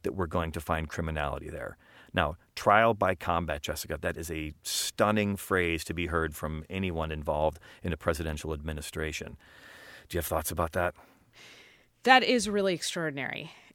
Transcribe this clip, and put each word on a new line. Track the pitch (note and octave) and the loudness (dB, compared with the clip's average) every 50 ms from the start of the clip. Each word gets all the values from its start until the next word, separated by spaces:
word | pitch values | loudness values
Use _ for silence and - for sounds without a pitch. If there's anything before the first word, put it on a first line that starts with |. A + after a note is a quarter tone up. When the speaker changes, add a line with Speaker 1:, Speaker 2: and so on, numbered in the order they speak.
| - | 0
Speaker 1:
that | - - | 0 2
we're | G2 F2+ | 2 2
going | D#2+ - F2 E2 E2 - | 0 0 0 -2 0 -4
to | E2 | -6
find | - - E2 D#2+ D#2+ D#2 | -2 -2 -2 -2 -2 -4
criminality | - - E2 D#2+ D#2 D#2 D2 C#2+ C#2 - - D2+ | -4 -4 -4 -2 -2 -2 -2 -2 -4 -6 -8 -10
there." | D2+ D2 - - - _ _ - - - - - - | -10 -8 -10 -10 -12 _ _ -20 -20 -20 -18 -4 0
Now, | F#2 D#2+ D2 E2+ - _ _ - | 0 0 0 -2 -6 _ _ -10
trial | - - G#2+ G2+ G#2+ A2+ A#2 A2 | 2 6 8 8 8 8 6 4
by | G2+ G2 F#2+ F#2+ | 4 2 2 2
combat, | - - F#2 F2 E2+ F2 D#2+ D2+ D2+ | 0 0 0 0 0 0 -2 -4 -4
Jessica, | - - D#2+ - - - D#2 D2+ | -4 -6 -6 -6 -6 -6 -6 -4
that | F2 F2 E2 | -2 -4 -4
is | E2 E2 E2 | -4 -6 -6
a | D#2+ D#2 D#2 D2+ D2+ - - | -6 -6 -6 -8 -10 -10 -8
stunning | - - - - - - - A2 G#2 G#2+ G#2+ G#2 G2+ G2 | -4 -4 -2 -4 -4 0 2 4 4 4 4 2 2 0
phrase | - - - F#2+ F#2 F2 E2 E2 D#2 - | -2 -2 0 2 2 4 2 0 -2 -2
to | - E2+ | -4 -4
be | E2+ F2 | -4 -2
heard | E2 E2+ E2 D#2+ D#2 D2+ | 0 0 0 0 0 -4
from | - D#2+ D#2 D#2 D#2 D#2 - | -4 -6 -6 -6 -6 -8 -6
anyone | F#2 F#2+ F#2+ F#2 E2 D#2+ D#2+ D#2 | -4 -4 -2 -2 -2 -2 -4 -4
involved | D#2 D#2 D2 D#2+ D2+ D2 D#2 D#2 D#2 - - - - - - | -4 -4 -2 -2 0 2 2 2 2 0 -16 -20 -20 -8 -4
in | F2+ | -4
a | D#2+ | -4
presidential | - - F2 D#2+ D#2+ E2 D#2 D2+ D2 - D#2+ D#2+ | -2 0 -2 0 0 -2 -4 -4 -6 -4 -6 -6
administration. | D2 D2 D#2+ D#2 D2 D2 - - D#2+ D#2 D#2 D2+ - - - - - - - - - - - - - - - - - - | -6 -6 -8 -8 -8 -8 -10 -6 -6 -6 -4 -6 -8 -10 -12 -14 -18 -20 -20 -20 -20 -20 -20 -20 -20 -20 -20 -20 -20 -16
Do | - - | -4 -4
you | E2+ | -4
have | D#2+ | -2
thoughts | - E2 D#2+ E2 - | 0 0 0 0 -2
about | E2 E2+ E2+ D#2+ - | -2 -2 -2 0 0
that? | F#2 F2 F2 - - - - - _ _ _ _ - - - - - - - - _ _ _ _ _ - | 0 0 0 -2 -6 -20 -20 -20 _ _ _ _ -20 -20 -20 -20 -20 -20 -20 -20 _ _ _ _ _ 6
Speaker 2:
That | B3 C4 B3+ - | 8 8 8 8
is | - B3+ A#3+ F#3+ | 6 2 2 2
really | G#3+ G3+ G#3 F#3+ G3 F3 | 0 0 0 2 0 0
extraordinary. | D3+ - - - F3+ E3 D#3 C3+ C#3 B2+ - - - - D#3+ - - - - - | 0 -4 -6 -4 -2 -4 -4 -4 -4 -6 -6 -6 -8 -10 -12 -16 -20 -20 -20 -8